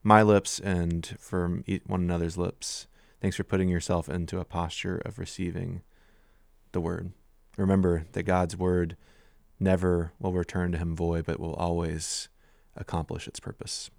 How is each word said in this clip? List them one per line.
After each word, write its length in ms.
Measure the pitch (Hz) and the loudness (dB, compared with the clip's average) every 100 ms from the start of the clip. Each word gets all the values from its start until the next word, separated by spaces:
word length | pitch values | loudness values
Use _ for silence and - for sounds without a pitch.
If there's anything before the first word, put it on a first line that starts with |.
my 220 | 107 107 | 8 8
lips 360 | 107 101 - - | 10 6 4 -6
and 460 | 98 90 85 85 - - | -2 0 2 -2 -4 -14
from 440 | - 90 87 85 - | -6 -2 -2 -2 -4
e-, 140 | 95 | -6
one 160 | - 92 | -2 -2
another's 360 | 87 85 85 90 | 0 0 -2 -2
lips. 500 | 87 - - - - _ _ _ | -4 -4 -10 -10 -14 _ _ _
Thanks 140 | 98 | -4
for 80 | 92 | -2
putting 260 | 95 95 92 | -2 0 2
yourself 380 | 87 - 87 78 | 0 0 -2 -2
into 320 | 87 82 92 | -6 -4 -6
a 60 | |
posture 520 | 85 87 85 - 92 90 | -6 -4 -4 -6 -6 -6
of 220 | - 98 | -8 -10
receiving 600 | 87 - 87 87 87 90 - _ _ _ _ _ _ _ _ | -12 -6 -6 -4 -6 -8 -14 _ _ _ _ _ _ _ _
the 80 | 90 | -4
word. 320 | 85 87 90 - _ _ _ - | -4 -6 -8 -14 _ _ _ 0
Remember 480 | 95 98 92 85 80 | 4 6 6 2 0
that 100 | - | -4
God's 320 | 87 92 90 | 2 2 2
word 400 | 95 92 90 85 85 - - - _ _ _ | 0 2 2 0 -6 -20 -20 -20 _ _ _
never 540 | 95 92 92 87 82 - | 2 4 4 2 0 -4
will 140 | 95 | -2
return 400 | 90 85 90 90 | -2 -2 -2 -2
to 60 | 82 | -2
him 180 | 85 | -2
void, 300 | 82 85 82 | -2 -2 -2
but 140 | 80 82 | -2 -4
will 140 | 82 | -4
always 720 | - 87 85 82 80 - - - _ _ _ _ - | -4 -2 0 -2 -4 -6 -8 -10 _ _ _ _ -14
accomplish 500 | - 82 76 - - | -6 -6 -4 -8 -10
its 140 | - | -12
purpose. 500 | - - - - - | -14 -14 -12 -12 -12